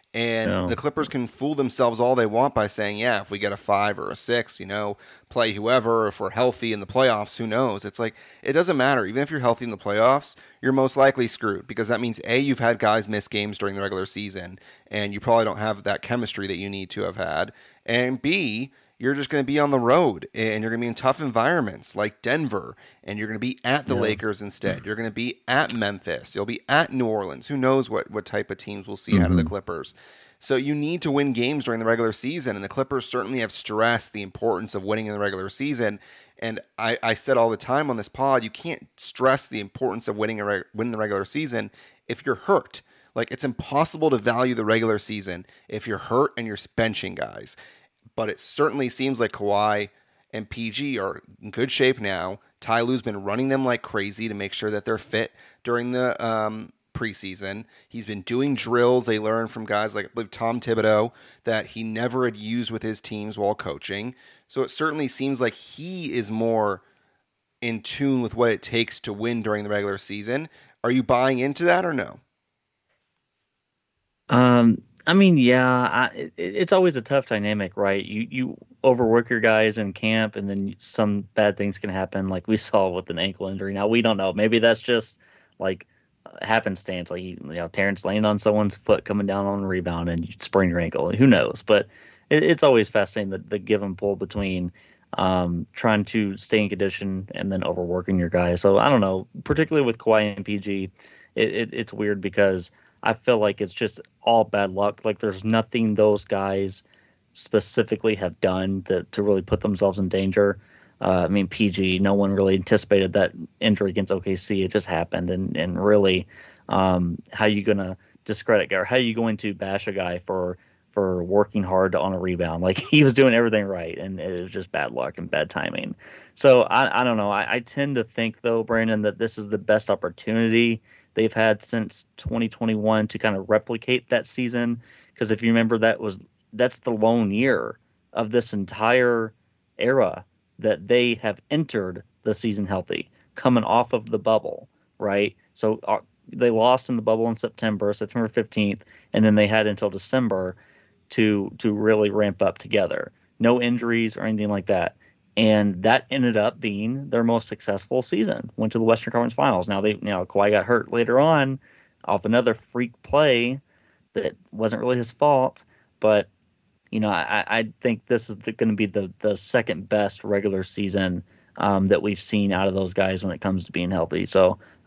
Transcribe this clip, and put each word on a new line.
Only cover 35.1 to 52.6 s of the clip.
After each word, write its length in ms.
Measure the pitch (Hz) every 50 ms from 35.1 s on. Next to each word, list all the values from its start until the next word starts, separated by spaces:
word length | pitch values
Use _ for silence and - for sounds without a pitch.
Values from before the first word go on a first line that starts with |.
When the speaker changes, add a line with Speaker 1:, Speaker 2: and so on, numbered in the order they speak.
Speaker 1:
the 60 | 104 101
regular 300 | 101 101 98 95 95 101
season. 500 | - - 139 147 139 120 113 104 101 98 - - - - - _ _ -
And 220 | - 113 110 - - _ _ -
I, 180 | 113 113 120 -
I 120 | - 117 107
said 220 | - - 135 131
all 140 | 120 117 113
the 60 | 110
time 340 | - - - 131 147 151 139
on 60 | 120
this 120 | 110 101 -
pod, 360 | - - 135 139 135 123 110
you 60 | 107
can't 360 | - - - 170 - - - - _
stress 520 | - - - - - 127 131 135 135 - -
the 100 | - 107
importance 480 | 101 98 - - 131 117 98 117 -
of 100 | 113 104
winning 240 | 104 107 110 110 104
a 40 | 101
reg-, 220 | 104 101 92 - _
winning 200 | - 107 113 120
the 60 | 113 107
regular 260 | 107 104 101 98 98
season 480 | - - 151 160 131 - - 104 101 _ - - - _ _ _
if 180 | - 117 - -
you're 120 | 139 110
hurt. 460 | - - - 202 147 - - - - - _ _ _ _ _ -
Like, 160 | 113 120 -
it's 100 | 131 -
impossible 680 | 147 131 120 - - - 135 147 165 - - 156 160 151
to 80 | 131 110
value 360 | 104 120 113 120 127 127 120
the 100 | 113 107
regular 360 | 110 113 113 113 113 107 104
season 440 | - - 107 101 92 95 87 87 95 _ _ _ _ -
if 200 | 107 104 - 117
you're 100 | 101 92
hurt 340 | - - 117 131 147 - -
and 100 | 120 113
you're 100 | 110 101 - - - -
benching 400 | 120 113 113 107 - 98 95 87
guys. 400 | - - 53 50 53 - - - - - - - _ _ _ _ _ _ _ _
But 140 | - 113 107
it 100 | - -
certainly 520 | - - - 147 147 151 113 143 131 120
seems 300 | - - 135 135 131 113
like 120 | 113 101
Kawhi 560 | - - 101 101 101 101 107 107 104 104 101 - _ _ _ _ _ _ _ _
and 180 | - 110 104 -
P 200 | - 117 117 110
G 280 | 104 123 147 143 127 104
are 240 | 95 98 - - - - 98 -
in 100 | - 107
good 220 | - 113 127 131
shape 260 | - - 131 131 131 120
now. 420 | 107 98 95 85 87 92 104 - _ _ _ -